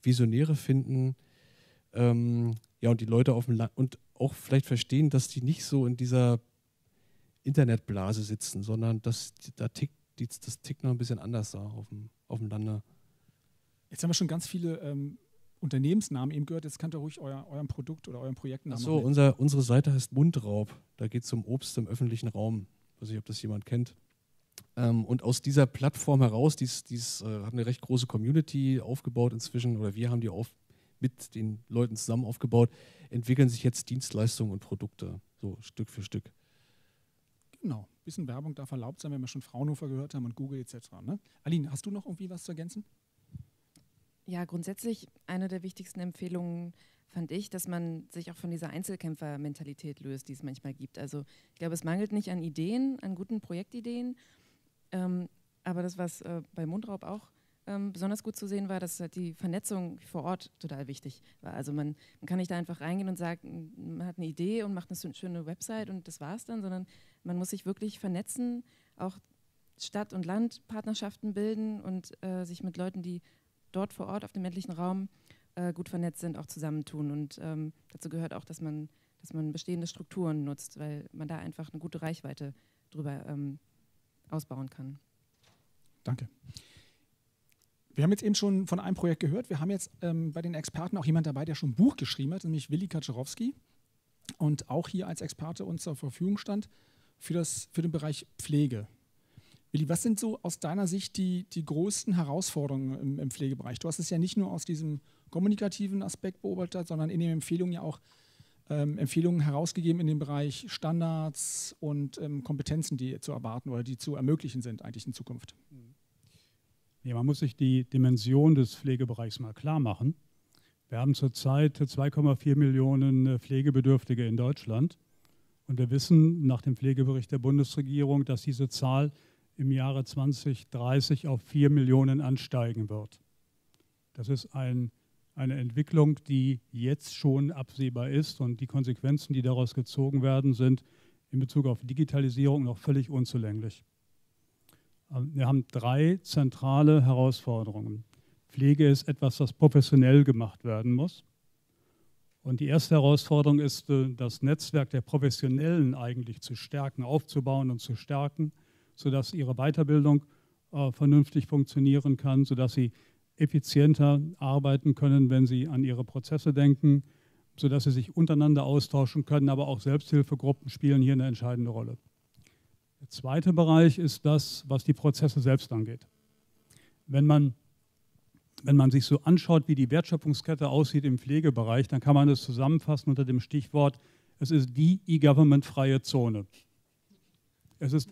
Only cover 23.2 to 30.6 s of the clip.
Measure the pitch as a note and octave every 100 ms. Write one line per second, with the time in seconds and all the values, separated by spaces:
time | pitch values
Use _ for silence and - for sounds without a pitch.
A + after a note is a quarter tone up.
23.2 | - A2 A2 G#2 - B2 A#2+ _ _ _
24.2 | _ _ _ - _ A#2+ A#2+ A#2 A2 B2+
25.2 | A#2+ B2+ C#3 C#3 C3 - C#3 - - C#3
26.2 | A#2+ A2 D3+ D3+ B2+ - - A#2+ A#2 -
27.2 | A2 G#2+ A2 A#2+ A#2 B2 - B2+ B2 A2
28.2 | A2+ D#3 D3+ C#3+ C3+ C3 G#2+ C#3 C3 A#2+
29.2 | A#2+ A2+ - A#2+ A#2+ A2 G#2 G#2 A#2+ A#2+
30.2 | A2+ F2+ A#2+ _